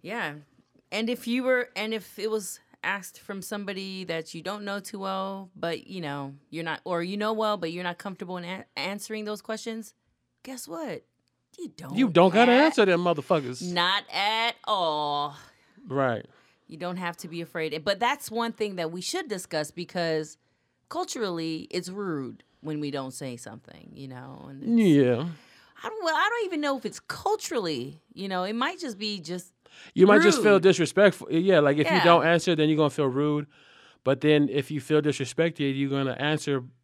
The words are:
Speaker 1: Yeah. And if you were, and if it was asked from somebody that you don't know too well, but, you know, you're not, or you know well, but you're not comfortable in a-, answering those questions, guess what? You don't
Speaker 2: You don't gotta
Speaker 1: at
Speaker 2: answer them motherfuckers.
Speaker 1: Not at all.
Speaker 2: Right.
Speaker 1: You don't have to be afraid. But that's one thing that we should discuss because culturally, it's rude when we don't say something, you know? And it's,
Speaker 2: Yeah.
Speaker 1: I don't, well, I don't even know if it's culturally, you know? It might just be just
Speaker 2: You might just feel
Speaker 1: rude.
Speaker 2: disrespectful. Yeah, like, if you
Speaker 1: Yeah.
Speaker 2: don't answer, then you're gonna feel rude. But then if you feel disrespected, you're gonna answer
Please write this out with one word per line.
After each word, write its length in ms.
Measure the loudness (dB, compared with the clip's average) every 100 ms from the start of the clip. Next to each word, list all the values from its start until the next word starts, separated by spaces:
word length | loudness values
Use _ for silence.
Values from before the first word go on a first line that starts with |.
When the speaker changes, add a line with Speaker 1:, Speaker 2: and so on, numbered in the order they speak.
Speaker 1:
Yeah. 320 | -10 -8 -6 -8 _ _ _ _ _
And 180 | -6 -4
if 160 | -4 -2
you 160 | -2
were, 260 | 2 0 -2 -6
and 160 | -6
if 260 | -8 -10 -8
it 120 | -4
was 300 | -4 -6 -14 _ _
asked 340 | -6 -6 -10 -20
from 220 | -12 -12
somebody 640 | -8 -8 -8 -8 -8 -10
that 280 | -6 -8 -8
you 60 | -12
don't 220 | -10 -8
know 160 | -8 -8
too 200 | -10 -10
well, 500 | -6 -6 -6 -8 -14 -8
but, 300 | -6 -6 -8
you 120 | -10
know, 340 | -8 -8 -10 -14 _
you're 140 | -8
not, 160 | -6 -8
or 180 | -4 -4
you 140 | -4 -4
know 160 | -2
well, 240 | 0 -2 -2
but 160 | -4
you're 120 | -6
not 140 | -8 -8
comfortable 380 | -12 -12 -10 -10
in 60 |
a-, 200 | -10 -12 -12 -8
answering 480 | -8 -8 -10 -10
those 180 | -8 -10
questions, 500 | -8 -8 -8 -10 -14 _ _ _ _ _
guess 220 | -16 -14 -12
what? 360 | -10 -8 -10 _ _ _ _ _ -16
You 140 | -16 -12
don't 200 | -6 0
Speaker 2:
You 120 | 4
don't 240 | 6 6
gotta 200 | 8 6
Speaker 1:
at 120 | 6 6
Speaker 2:
answer 180 | 4 4
them 160 | 4
motherfuckers. 580 | 2 0 0 0 0 -8 -4
Speaker 1:
Not 320 | 0 2 0 -2
at 400 | -2 -2 0 -2 -4
all. 720 | -4 0 0 -2 -2 -2 -4 -8 -20 _ _ _ -6
Speaker 2:
Right. 360 | -2 0 -2 -8 _ _ _ _
Speaker 1:
You 80 | -10
don't 220 | -8 -6
have 180 | -8 -8
to 100 | -12
be 120 | -12
afraid. 420 | -10 -6 -6 -4
But 140 | -4 0
that's 320 | -2 -2 -6
one 220 | -4 -4
thing 240 | -4 -6 -4
that 160 | -6
we 80 | -6
should 260 | -6 -8 -6
discuss 420 | -10 -6 -6 -6
because 680 | -10 -8 -4 -2 -2 -4 -14 _ _ _ _ _
culturally, 760 | -8 -6 -4 -4 -4 -6 -6 -6
it's 180 | -8 -8
rude 560 | -8 -6 -6 -8 -12 _ _
when 180 | -10 -6
we 100 | -6
don't 220 | -6 -8
say 240 | -10 -12 -12
something, 540 | -14 -18 -20 -20 -20
you 120 | -18 -16
know? 380 | -16 -16 -18 -18
And 140 | -10
it's, 80 | 2 4 8 8
Speaker 2:
Yeah. 300 | 6 4 -2 -8 _ _ _ _
Speaker 1:
I 60 | -10
don't, 160 | -4
well, 100 | -2
I 140 | 0 0
don't 160 | 0 -4
even 140 | -2
know 160 | -2 -2
if 80 | -6
it's 140 | -10
culturally, 1000 | -14 -6 -2 -2 -4 -4 -4 -6 -8 -14 _
you 140 | -12 -6
know? 160 | -4
It 100 | -4
might 240 | -4 -4 -4
just 200 | -10 -8
be 200 | -8 -8
just 340 | -8 -10 -12 _ _ -20 -8
Speaker 2:
You 120 | 6 8
might 160 | 10
just 200 | 8 6
feel 120 | 6
Speaker 1:
rude. 80 | 8
Speaker 2:
disrespectful. 680 | 8 6 2 6 6 6 -2
Yeah, 280 | 2 6 6
like, 180 | 6 4
if 80 | 4
you 80 | 6
Speaker 1:
Yeah. 80 |
Speaker 2:
don't 220 | 8 8 6
answer, 280 | 4 2
then 140 | 2 4
you're 80 | 4
gonna 140 | 2
feel 160 | 2 0
rude. 400 | 0 0 -2 -6 _ _ _ -20 _
But 160 | -2 2
then 280 | 4 4 4
if 200 | 0 -4
you 100 | -8
feel 200 | 2 2
disrespected, 800 | 2 -2 -4 0 -2 0 -4 -2
you're 100 | -2
gonna 260 | -2 -2 -2
answer 460 | -2 -2 -2 -4 -6 _